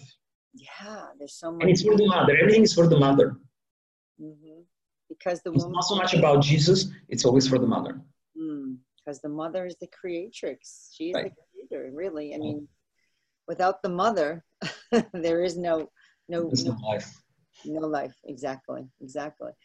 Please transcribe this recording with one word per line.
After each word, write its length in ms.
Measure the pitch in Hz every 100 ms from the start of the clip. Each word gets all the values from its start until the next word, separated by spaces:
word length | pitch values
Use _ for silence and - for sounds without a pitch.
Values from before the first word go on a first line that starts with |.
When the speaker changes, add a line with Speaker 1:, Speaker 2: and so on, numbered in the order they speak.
| - _ _ _ _
Speaker 1:
Yeah, 520 | - - - 202 208 - -
there's 160 | - -
so 160 | 165
much. 100 | 165
Speaker 2:
And 60 | 180
it's 120 | -
for 120 | 214 208
the 100 | 202
mother. 300 | 175 143 147
Everything 220 | 196 220
is 100 | 208
for 140 | 170 165
the 100 | 147
mother. 380 | 139 139 - - _ _ _ _ _ _ _ -
Speaker 1:
Mm-hmm. 400 | 156 151 156 160 175 _ _ _ -
Because 320 | - 185 175
the 100 | 180
Speaker 2:
It's 120 | 165
Speaker 1:
woman 100 | 175
Speaker 2:
not 100 | 175
so 120 | 180 196
much 180 | 180
about 280 | 165 156 143
Jesus. 440 | 143 156 160 190 - - -
It's 160 | - 127
always 220 | 131 131
for 120 | 127
the 80 | 113
mother. 320 | 92 90 - - _ _ 160
Speaker 1:
Mm, 380 | 160 147 135 127 _ _
'cause 160 | 151 139
the 80 | 151
mother 360 | 151 165 185 180
is 100 | 165
the 60 | 175
creatrix. 1040 | _ 185 170 214 - 170 127 - - -
She 160 | - 160
is 40 | 180
Speaker 2:
Right. 100 | - -
Speaker 1:
the 0 | _ - -
creator, 240 | 139 131
really. 400 | 143 190 151 147
I 40 | 143
Speaker 2:
Yeah. 60 |
Speaker 1:
mean, 240 | 151 147 285 _ _ _ _ _ _ _ -
without 340 | 170 185 190
the 60 | 190
mother, 560 | 175 214 196 147 170 - _
<laughs> 520 | 175 - _ 233 226
there 300 | 180 165 170
is 140 | 180 170
no, 340 | 175 160 147 _ _ _ -
no, 160 | 170 165
Speaker 2:
There's 160 | 135 -
Speaker 1:
no 80 |
Speaker 2:
no 140 | 110 107
life. 340 | 104 - - _ _ _ _ 151
Speaker 1:
No 140 | 156 156
life, 280 | 143 135 - -
exactly, 640 | 131 135 135 - 127 131 _
exactly. 500 | 131 147 151 - 123 -